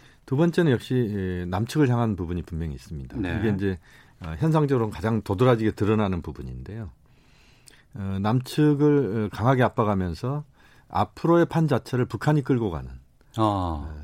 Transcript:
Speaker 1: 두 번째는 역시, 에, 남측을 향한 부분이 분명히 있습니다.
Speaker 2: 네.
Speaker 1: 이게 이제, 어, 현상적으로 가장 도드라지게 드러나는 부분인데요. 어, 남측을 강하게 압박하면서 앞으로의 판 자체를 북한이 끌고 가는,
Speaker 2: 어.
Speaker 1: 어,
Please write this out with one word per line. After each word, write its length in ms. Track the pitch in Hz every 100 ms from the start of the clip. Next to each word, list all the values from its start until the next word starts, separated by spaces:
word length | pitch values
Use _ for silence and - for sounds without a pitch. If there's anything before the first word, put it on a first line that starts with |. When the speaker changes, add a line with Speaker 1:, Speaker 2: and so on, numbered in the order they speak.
| - _ -
Speaker 1:
두 100 | 135
번째는 360 | 170 175 160
역시, 240 | 113 - 127
에, 500 | 110 101 92 90 90
남측을 440 | 92 117 151 135
향한 260 | 120 117 95
부분이 260 | 85 87
분명히 320 | - 80 80
있습니다. 440 | 67 - 76 64 117
Speaker 2:
네. 200 | 90 82
Speaker 1:
이게 100 | 107
이제, 300 | 95 98 92 _ - - -
어, 140 | 82 80
현상적으로 500 | 160 156 143 131 107
가장 320 | - 110 113
도드라지게 500 | 101 98 127 113 110
드러나는 500 | - 104 110 101 87
부분인데요. 680 | 78 65 64 64 65 110 104 - _ _ _ _ _ _ - - _
어, 240 | 101 98 95
남측을 1120 | 104 127 131 - 151 143 147 143 104 110 104
강하게 320 | - 117 127
압박하면서 800 | 117 - 104 95 90 80 127 147 - _ _ - -
앞으로의 540 | 92 107 - 160 170 165
판 220 | 165 156
자체를 380 | 120 - 123 123
북한이 360 | - 147 151
끌고 300 | 127 127 107
가는, 180 | 76 64 64 - _ _ -
Speaker 2:
어. 60 | 107 101 87 78 78
Speaker 1:
어, 140 | 76